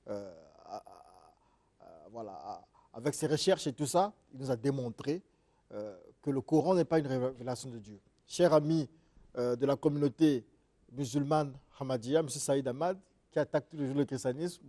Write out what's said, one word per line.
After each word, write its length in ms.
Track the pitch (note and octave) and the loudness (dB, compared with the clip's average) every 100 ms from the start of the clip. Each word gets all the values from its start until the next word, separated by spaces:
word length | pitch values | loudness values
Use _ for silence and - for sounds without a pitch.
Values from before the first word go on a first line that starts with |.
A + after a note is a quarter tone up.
| - | -10
Euh, 260 | G2+ G2 E2 D2+ D#2 D#2+ | -10 -10 -16 -20 -20 -16
à, 120 | G2+ | -16
à, 40 | - F2 - F2+ D#2+ E2 _ _ _ _ | -16 -20 -20 -20 -20 _ _ _ _ _
à, 280 | - E2 E2 | -20 -20 -18
voilà, 220 | A#2 G#2 | -14 -14
à, 340 | F2 F#2 F2+ - _ _ | -12 -14 -14 -18 _ _
avec 200 | - C#3+ | -6 -4
ses 140 | - D3 | -2 -2
recherches 400 | D3+ F#3+ F#3+ D3+ | 0 2 2 0
et 60 | |
tout 120 | B2+ C#3+ | -4 0
ça, 280 | F3 G3+ - _ | 2 2 -2 _
il 60 | C3 | -8
nous 100 | C3+ | -4
a 60 | A#2+ | -2
démontré, 640 | C#3 C3+ A#2+ - C#3 F3+ - _ _ _ - | 0 -2 -4 -4 -4 -4 -6 _ _ _ -14
euh, 220 | G#2 G#2 F#2 - _ | -10 -10 -14 -20 _
que 80 | C#3+ | -4
le 80 | C3+ | -4
Coran 320 | - D#3 D#3 F#3 | 2 4 4 2
n'est 100 | D3+ | 4
pas 140 | E3 | 2
une 80 | C#3 | 2
révélation 640 | C3 B2+ B2+ B2 A#2+ C3 | 0 -2 -4 -6 -6 -8
de 100 | A#2 | -12
Dieu. 200 | G#2 G2+ _ _ - | -14 -20 _ _ -8
Chers 280 | - F3 | 2 6
amis, 360 | D#3 D3+ D#3+ C3+ _ _ - - - | 6 4 2 -2 _ _ -20 -10 -2
euh, 180 | B2 A#2+ | 0 2
de 100 | C#3 | 2
la 100 | C#3 | 2
communauté 680 | D#3 D3 C#3+ - D#3 B2+ - _ _ _ _ | 2 2 0 4 4 4 -2 _ _ _ _
musulmane 600 | B2+ C3 C#3+ C#3+ D#3 C#3+ C3 - - | -8 -2 0 2 2 0 -6 -18 -10
Ahmadiyya, 420 | C3+ B2+ A#2 D#3+ | -4 -4 2 2
M. 80 | D3 | 2
Saïd 380 | C#3+ - C#3 B2+ | -4 0 0 0
Ahmad, 300 | C3 F3 F#3+ - _ _ | -2 -4 -4 -12 _ _
qui 60 | D#3 | -4
attaque 320 | C#3+ G3+ - | 0 -2 -4
tous 80 | D#3 | -4
les 80 | C3+ | -2
jours 100 | C#3+ | 0
le 80 | C#3+ | 0
christianisme, 580 | C3 C3 C3 F3 - | -2 -4 -4 -6 -8